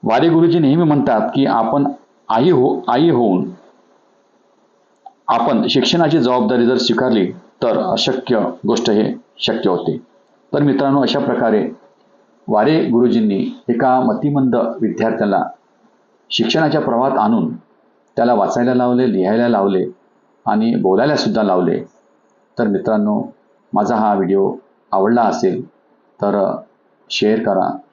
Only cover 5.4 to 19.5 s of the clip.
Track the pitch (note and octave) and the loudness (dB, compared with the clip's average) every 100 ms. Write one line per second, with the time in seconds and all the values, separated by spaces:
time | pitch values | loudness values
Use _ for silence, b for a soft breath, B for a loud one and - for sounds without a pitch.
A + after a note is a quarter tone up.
5.4 | B2+ A#2+ - C#3 A#2+ E3+ D#3+ D#3 B2 B2+ | 0 0 0 0 0 2 2 2 2 2
6.4 | G#2+ B2 A#2+ B2+ - A2+ B2+ A2+ F#2+ - | 0 2 2 0 0 0 0 0 0 -4
7.4 | - _ A#2+ G#2+ - - - B2+ - A#2+ | -18 _ -2 -2 -2 -2 -2 -4 -2 -2
8.4 | - - - A2+ - G#2 G#2+ - _ _ | -2 -4 -2 -2 0 0 0 -4 _ _
9.4 | - A2+ G2 F2+ - - - _ _ _ | -4 -2 -2 -2 -4 -6 -10 _ _ _
10.4 | _ C#3+ C#3+ C3+ C#3 C#3 B2 C#3+ B2+ A#2+ | _ -2 0 2 0 0 0 -2 -2 -2
11.4 | A#2+ G#2+ E2 - _ _ _ _ _ _ | 0 0 -2 -8 _ _ _ _ _ _
12.4 | - G#2+ A#2 D#3 B2+ A#2 A#2+ A2 G#2+ G2 | -4 0 2 2 2 2 2 2 0 0
13.4 | - - - A#2+ C3 B2+ B2 A2+ D3 C#3+ | -4 -8 -6 0 2 2 0 -2 -2 0
14.4 | C3 A#2+ A2+ - A2 - A2 A2 G#2 G2 | 0 0 -2 -2 -4 -2 -4 -2 -2 -2
15.4 | - - _ _ _ _ _ _ _ - | -4 -10 _ _ _ _ _ _ _ -4
16.4 | A#2 D#3+ D#3 D3+ C3+ A#2 C3+ - - A2+ | -2 0 0 0 -2 0 0 0 0 0
17.4 | E2+ - _ _ _ _ _ - A#2+ A#2 | -2 -6 _ _ _ _ _ -2 0 2
18.4 | F#2+ - A#2+ B2 B2 B2 B2+ F#2+ F#2 A2 | 0 0 0 0 2 2 0 0 0 0
19.4 | A#2+ | 2